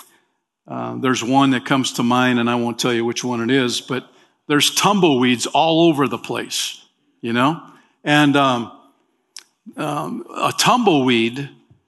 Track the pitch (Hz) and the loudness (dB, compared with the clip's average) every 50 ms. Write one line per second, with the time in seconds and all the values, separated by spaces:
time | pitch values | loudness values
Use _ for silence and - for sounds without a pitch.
0 | - _ _ _ _ _ _ _ _ _ _ _ _ - 127 123 120 120 120 120 | -18 _ _ _ _ _ _ _ _ _ _ _ _ -14 -10 -10 -8 -8 -8 -4
1 | 127 131 127 - 117 117 131 135 139 135 131 120 - - 143 131 123 - - - | -2 0 0 0 -2 0 2 2 4 2 2 0 -2 -2 -2 -2 -2 -4 -4 -2
2 | 123 120 123 123 127 127 123 120 117 120 123 123 117 117 113 - - 127 120 117 | -2 0 2 2 2 2 2 0 0 0 0 -2 -2 -4 -4 -4 -2 -2 0 0
3 | 117 120 117 - - 123 123 117 117 113 131 139 127 120 113 - - - 131 127 | -2 -2 -4 -4 -6 -6 -4 -4 -2 0 2 2 2 0 -2 -6 -6 -6 -8 -8
4 | - - _ _ _ _ _ _ _ - 147 147 - - - - - 185 208 196 | -8 -12 _ _ _ _ _ _ _ -2 0 2 2 0 0 2 2 2 4 4
5 | 175 160 139 123 127 127 123 113 - - - 139 160 165 160 160 170 170 151 139 | 4 4 4 4 4 2 2 0 -2 -4 0 0 0 2 4 4 4 4 4 2
6 | 139 117 117 113 - - 120 113 107 107 - - - - - - - _ _ _ | 0 -2 -2 -6 -8 -8 -8 -8 -8 -8 -8 -6 -6 -8 -10 -14 -20 _ _ _
7 | _ _ _ _ - 117 117 120 127 147 170 165 - - - - _ _ _ _ | _ _ _ _ -8 -4 -2 0 0 0 0 -2 -10 -20 -20 -20 _ _ _ _
8 | - 147 147 147 147 143 139 143 139 135 123 120 113 92 - - _ _ _ _ | -4 0 2 4 4 4 4 4 2 2 0 -2 -4 -10 -14 -20 _ _ _ _
9 | _ _ _ _ _ _ _ - _ _ _ _ _ - - 254 - - - 147 | _ _ _ _ _ _ _ -20 _ _ _ _ _ -20 -12 -10 -8 -6 -6 -6
10 | 151 - - - - - - - - - - - - - - 254 233 202 160 139 | -6 -8 -8 -10 -12 -12 -8 -4 -2 -2 -2 0 2 2 2 4 4 2 2 4
11 | 127 131 120 113 113 117 120 139 139 139 - _ _ _ _ _ _ | 2 2 2 2 0 -2 -4 -6 -12 -12 -14 _ _ _ _ _ _